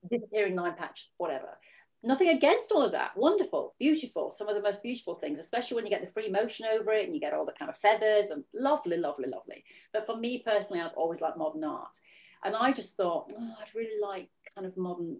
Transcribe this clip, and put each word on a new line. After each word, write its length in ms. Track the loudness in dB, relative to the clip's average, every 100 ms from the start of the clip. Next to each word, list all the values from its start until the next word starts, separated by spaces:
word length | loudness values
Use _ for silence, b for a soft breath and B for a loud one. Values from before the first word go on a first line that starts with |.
| -4
disappearing 460 | -6 -2 -2 0 0
nine 180 | -2 -4
patch, 340 | -12 -12 -20 _
whatever. 320 | -4 -4 -8 -16 b b b _
Nothing 280 | 0 4 6
against 420 | 8 6 6 4
all 100 | 4
of 120 | 4
that. 180 | 2 -2 2
Wonderful, 580 | 4 4 2 -2 -4 _
beautiful, 520 | 2 2 0 -4 -4
some 180 | -4 -2
of 80 | 0
the 60 |
most 200 | 0 -2
beautiful 340 | -6 -8 -6 -6
things, 220 | -6 -6
especially 380 | -4 -4 -2 -4
when 80 | 0
you 40 |
get 80 | -2 -2
the 60 |
free 160 | -6 -2
motion 360 | 0 0 -2 0
over 220 | 0 2
it 120 | 2 2
and 80 |
you 60 | -2
get 140 | -2
all 120 | -2 -4
the 60 |
kind 160 | -6 -10
of 80 | 2
feathers 520 | 4 6 6 6 4
and 160 | -2 -8
lovely, 420 | -2 2 2 2 0
lovely, 320 | 0 -2 -6
lovely. 380 | -8 -12 -16 _ B B
But 140 | -6 -4
for 100 | -4
me 260 | -4 -4 0
personally, 360 | 0 0 -4
I've 120 | -4 -2
always 240 | -2 0
liked 180 | -4 -2
modern 280 | -4 -2 -6
art. 320 | -6 -10 -18 b b b b -4
And 100 | 2
I 160 | 2
just 240 | 2 -4 0
thought, 380 | 0 0 -4 -10
"Oh, 160 | -10 -12
I'd 140 | -12 -8
really 240 | -6 -4
like 280 | -4 -6 -10 _ -20 -12
kind 100 | -10
of 120 | -4
modern 420 | -4 -4 -6 -8